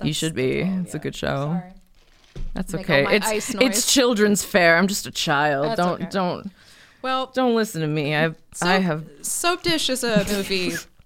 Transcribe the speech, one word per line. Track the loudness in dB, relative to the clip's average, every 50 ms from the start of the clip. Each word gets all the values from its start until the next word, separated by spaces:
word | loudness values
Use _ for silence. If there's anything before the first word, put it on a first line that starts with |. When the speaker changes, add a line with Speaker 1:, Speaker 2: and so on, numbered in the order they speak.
| -4
Speaker 1:
That's | -4 -2
Speaker 2:
should | -2 -2 -4 -2
be. | -2 -2 0 0 0
Speaker 1:
the, | -2 -2 -2 -4
Speaker 2:
It's | -4 -6 -8
a |
Speaker 1:
yeah. | -8
Speaker 2:
good | -8 -8 -8
show. | -6 -4 -4 -2 -2 -4 -4 -4 -6
Speaker 1:
Sorry. | -6 -10 -16 -20 _ _ _ _ _ _ _ _ _ _ -10 -8 -8 -6 -6
Speaker 2:
That's | -6 -6 -6
Speaker 1:
Make | -6 -6 -2
Speaker 2:
okay. | 0 2 2
Speaker 1:
all | 2 2
my | 2
Speaker 2:
It's, | 2 2
Speaker 1:
ice | 0 -2 -4 -4 -2
Speaker 2:
it's | 0 2
Speaker 1:
noise. | 2 2 2 0 0 2
Speaker 2:
children's | 4 4 4 4 4 4 4 4 4 2 0
fare. | 2 2 4 6 6 6
I'm | 6 4 2
just | 0 -2 -8
a | -8
child. | -8 -4 -2 0 2 2 2 2 2 2 0
Speaker 1:
That's | 0 0
Speaker 2:
Don't, | 0 0 0 0 -2
Speaker 1:
okay. | -4 -4
Speaker 2:
don't, | -2 -2 -2 -2 -2 -4 -8 -12 -14 _ _ -20 -20 -20 -20 -20 _ _
Speaker 1:
Well, | -6 -4 -4 -4 -4 -4 -2
Speaker 2:
don't | 0 2 2 4
listen | 2 0 0 -2 -4
to | -2
me. | -2 -2 -2 -2 0 0
I, | 0 0 0 -2 -6 -16 -12 -6
Speaker 1:
so, | -2 0
Speaker 2:
I | 2 2 2
have | 2 2 0 -2 -6 -10 -14 -12
Speaker 1:
Soap | -8 -6 -4 -2 0 0 0 0
Dish | 0 0 0 0 0 -2
is | -2 -2 0
a | 2 2 2 2
Speaker 2:
<laughs> | 0
Speaker 1:
movie | -2 -4 -2 -2 -2 -2 -2 -2 -4 -6 -10 -14 _ -20 -20